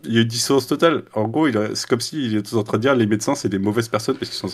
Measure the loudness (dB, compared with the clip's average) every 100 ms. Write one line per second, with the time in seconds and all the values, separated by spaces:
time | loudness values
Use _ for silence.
0 | 0 2 2 0 2 2 2 2 2 2
1 | -2 -4 -2 0 0 0 -2 -4 -2 -2
2 | -2 -4 -2 -2 -2 -2 0 0 2 2
3 | 2 0 0 -2 -2 0 0 0 0 -2
4 | -2 -4 -6 -6 -8